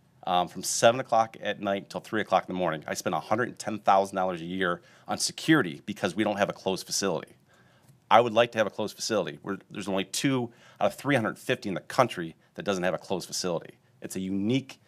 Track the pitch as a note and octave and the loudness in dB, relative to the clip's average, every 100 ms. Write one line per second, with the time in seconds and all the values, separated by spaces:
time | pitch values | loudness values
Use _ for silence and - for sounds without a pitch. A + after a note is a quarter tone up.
0 | _ _ - F2+ F2 F#2+ - - A#2 B2+ | _ _ 0 0 0 -4 -6 4 6 6
1 | B2+ A2+ A2+ - G2+ G2+ G2+ G2 - F#2 | 2 2 2 -2 -6 -4 -2 -2 -4 -10
2 | - A2 F#2+ F#2 - F#2 F2 D#2+ - G2 | -4 -4 2 2 2 -2 0 -2 -4 -6
3 | - D#2+ - A2 A#2+ - - G#2 - G2 | -2 -2 0 -2 -2 -6 -8 -2 4 4
4 | G2 F#2+ F#2 F2 E2 F#2 F2+ F2 - - | 4 0 -2 -4 -6 -2 -2 -2 -8 -16
5 | - G#2 - - - D#3 F2+ C#2 - G2+ | -8 -4 -4 -2 2 4 2 -6 -10 -4
6 | G2 F2 G#2 G2+ G2+ - F#2+ F#2+ - - | -2 0 0 2 0 0 -4 -4 -4 -2
7 | G2 D#2 - - _ _ _ _ - _ | -2 -2 -6 -16 _ _ _ _ -20 _
8 | - A2 A#2+ A2 A#2+ A2 G2+ - G#2 - | 4 6 6 4 4 2 0 -2 -6 -6
9 | - G#2+ D#2+ D2 - F#2+ - - F#2+ F#2+ | -2 -2 -2 -6 -8 -8 -10 -10 -4 -4
10 | F#2 - C#3 C3 A#2+ - - - G2+ - | -4 -2 0 0 -2 -8 -18 -2 -2 0
11 | C3+ C3+ G#2+ - - B2+ G#2 E2 - - | 0 0 0 -4 -4 -4 -4 -6 0 2
12 | B2 - E2 - _ - F2 F#2+ F#2 D#2+ | 2 0 -8 -10 _ -6 -2 0 0 -2
13 | - F#2 - - F#2 D#2+ - - _ _ | -4 -6 -4 -4 -2 -4 -6 -16 _ _
14 | - F#2+ F#2+ G2 G#2 C3+ C3 - | -12 -8 -4 -2 0 0 -2 -12